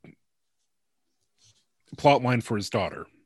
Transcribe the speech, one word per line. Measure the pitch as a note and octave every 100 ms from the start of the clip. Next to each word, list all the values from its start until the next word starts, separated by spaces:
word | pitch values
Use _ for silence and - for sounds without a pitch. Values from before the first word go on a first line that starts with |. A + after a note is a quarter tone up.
| - - _ _ _ _ _ _ _ _ _ _ _ _ _ _ _ _ _ -
plot | D3 C#3
line | B2 B2
for | - G#2+
his | G2
daughter | A2 F2+ - - _